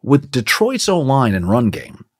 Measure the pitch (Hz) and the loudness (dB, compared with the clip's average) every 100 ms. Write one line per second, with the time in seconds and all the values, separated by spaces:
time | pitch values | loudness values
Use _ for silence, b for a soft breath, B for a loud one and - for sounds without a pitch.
0 | 110 143 - 131 107 - 220 262 - 180 | 2 2 2 -6 -2 0 0 0 -2 0
1 | 135 135 120 95 87 117 117 80 - - | 2 2 2 0 0 2 0 -2 -14 -20
2 | - | -20